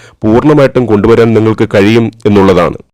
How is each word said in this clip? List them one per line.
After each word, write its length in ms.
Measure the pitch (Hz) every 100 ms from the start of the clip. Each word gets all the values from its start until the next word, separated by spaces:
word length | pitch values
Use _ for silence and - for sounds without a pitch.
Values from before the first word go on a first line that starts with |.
| - _
പൂർണ്ണമായിട്ടും 600 | 110 113 143 147 135 127 117
കൊണ്ടുവരാൻ 400 | 104 107 113 117 107
നിങ്ങൾക്ക് 280 | 110 110 110
കഴിയും 320 | 107 101 117 117 - 110
എന്നുള്ളതാണ്. 480 | 101 95 90 85 - -